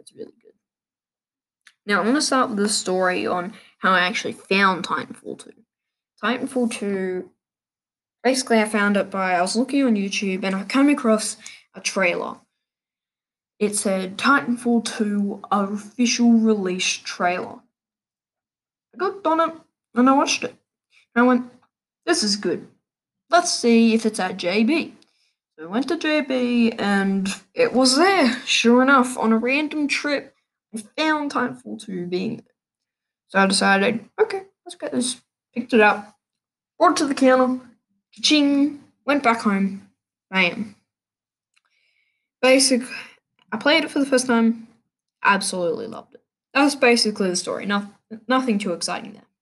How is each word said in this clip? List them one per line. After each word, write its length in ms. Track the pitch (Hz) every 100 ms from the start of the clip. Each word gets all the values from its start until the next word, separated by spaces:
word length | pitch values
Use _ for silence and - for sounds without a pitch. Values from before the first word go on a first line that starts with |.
it's 120 | 147
really 220 | - - _
good. 120 | _ _ _ _ _ _ _ _ _ _ _ _ _ _ -
Now, 160 | 202
I 20 |
wanna 160 | 202 285
start 280 | 302 262 254
with 100 | 208
the 100 | 208
story 560 | - - 185 185 180
on 280 | - 180 175 - - _
how 140 | 185
I 80 | 185
actually 320 | 180 - 156
found 520 | - - 190 196 180
Titanfall 540 | - 151 - - - -
two. 140 | - - 226 _ _ _ _ _
Titanfall 480 | 208 247 269 254 233
two, 580 | - 202 196 190 185 180 _ _ _ _ _ _ _ _ _
basically 340 | 240 262 - 226
I 60 |
found 320 | 214 220 202 202
it 120 | 190
by, 260 | 190 185
I 80 | 180
was 120 | 185
looking 300 | 220 262 277
on 100 | 262
YouTube 480 | 214 196 - 202 190
and 140 | 190 190
I 80 |
came 240 | 196 262 285
across 480 | 285 226 214 - - - - _
a 80 | -
trailer. 580 | - 196 180 170 - - _ _ _ _ _ _ _ _ _ _ _ -
It 160 | 208 208
said, 420 | 214 190 185 196
"Titanfall 680 | 254 277 254 240 240 233 233
two 540 | - 208 202 202 - -
official 800 | 208 196 208 - - 240 240 240
release 600 | 226 220 214 185 185 -
trailer." 680 | - - - 180 180 - - _ _ _ _ _ _ _ _ _ _ _ _ _
I 60 | -
clicked 260 | 392 392
on 140 | 320 320
it 160 | 320 - _ _ _
and 160 | 226 254
I 40 |
watched 280 | 269 330 -
it. 140 | - - _ _ _ _ _
And 100 | 233
I 20 | 247
went, 240 | 247 247 - _ _ _ _ -
"This 160 | 339
is 140 | 214 -
good. 300 | 185 151 - _ _ _ _ _ _
Let's 240 | 339 339
see 400 | - 240 233 226
if 140 | 220 220
it's 120 | 214
at 200 | 185 190
J 260 | 175 202
B." 300 | 226 320 - - _ _ _ _ _ -
So 80 |
I 20 | 165
went 200 | 208 294
to 100 | 330
J 240 | 311 302
B 500 | 285 262 247 240 226
and 560 | 226 202 196 196 196 190 - -
it 200 | - 165
was 220 | 240 262 262
there, 360 | 370 392 254 247 -
sure 360 | - 233 240
enough, 340 | 262 277 247 -
on 120 | 220
a 60 | 226
random 520 | 240 277 302 311 285
trip. 460 | - 294 277 - _ _ _ _
I 40 | 220 - -
found 340 | 311 302 285
Titanfall 540 | - 247 254 214 220
two 220 | - 180 175
being 300 | 180 220 -
there. 160 | - _ _ _ _ _ _ _ _
So 100 | 190
I 80 | 196
decided, 600 | 196 196 196 196 226 - -
"Okay, 240 | 440 392 - _
let's 100 | 359
get 180 | - 294
this." 280 | 254 240 - _ _ _
Picked 200 | 247 240
it 80 | 240
up, 360 | 214 208 - _ _ _ _ _ _ -
brought 140 | 339
it 40 | -
to 100 | 285
the 80 |
counter, 480 | 277 262 262 254 254 - _ _ _ _ -
ka-ching, 640 | - 302 285 285 294 294 - _
went 180 | - 285
back 200 | 233 214
home, 480 | 220 196 196 - - _ _ _ _
bam. 440 | 190 175 - 214 - _ _ _ _ _ _ _ _ _ _ _ _ _ _ _ _
Basic, 400 | 247 269 262 247 - - - - _ _ _
I 60 | 220
played 260 | 285 320
it 60 | 302
for 80 | 302
the 80 | 269
first 200 | 254 254
time, 400 | 233 226 226 - _ _ _ _ _
absolutely 640 | - 196 196 185 175 160 98
loved 260 | 76 -
it. 80 | - _ _ _
That's 200 | 262 285
basically 540 | 294 247 240 220 208 196
the 80 | 175
story, 300 | - - 196
no-, 260 | 202 202 - _ 220 -
nothing 320 | 254 262 202
too 140 | 196
exciting 400 | 170 - - -
there. 140 | - _ _